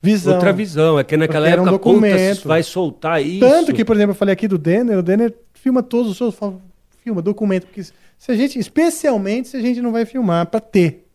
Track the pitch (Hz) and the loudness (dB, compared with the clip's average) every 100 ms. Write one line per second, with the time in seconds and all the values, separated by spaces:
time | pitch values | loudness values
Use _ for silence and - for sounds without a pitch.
0 | 170 208 170 185 175 190 208 151 160 151 | 0 0 0 2 2 0 -4 0 2 2
1 | 135 156 156 156 156 175 185 190 233 220 | 0 0 0 0 2 2 2 2 4 4
2 | 214 190 185 196 151 160 160 185 170 - | 4 2 2 -2 0 0 0 -4 -6 -4
3 | 160 165 143 185 247 311 330 - 226 214 | -4 -2 -2 2 4 4 2 -2 0 2
4 | 208 196 196 190 220 185 156 190 247 196 | 0 0 -2 0 -2 -2 0 0 0 0
5 | 175 202 233 233 _ _ 262 254 247 233 | 0 0 0 -4 _ _ -2 -2 -2 -2
6 | 233 185 240 - 202 185 190 _ _ _ | -2 -2 -6 -4 -10 -10 -20 _ _ _
7 | - 196 170 202 214 190 185 - 185 _ | -8 -4 -4 -2 -2 -2 -4 -16 -18 _
8 | _ _ - 226 277 262 208 - 330 320 | _ _ -4 -2 -2 -4 -4 0 0 0
9 | 302 226 196 226 247 269 240 247 240 226 | -2 -2 -2 -4 -6 -4 -4 -2 -2 -2
10 | 226 262 214 170 170 - - 196 170 - | -4 -2 -2 0 -2 -4 -2 2 2 -2
11 | _ | _